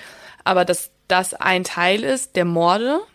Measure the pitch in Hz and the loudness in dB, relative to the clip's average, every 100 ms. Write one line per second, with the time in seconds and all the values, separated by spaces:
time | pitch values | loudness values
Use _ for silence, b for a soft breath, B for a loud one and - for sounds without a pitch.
0 | B B B B - 185 180 170 - _ | B B B B 0 2 2 -2 -6 _
1 | - 185 185 - - 185 185 - 180 208 | -2 0 0 -4 0 0 -2 -2 0 0
2 | - 262 - 180 175 170 170 202 247 320 | -2 -4 -2 -2 0 2 2 2 0 -4
3 | 440 | -6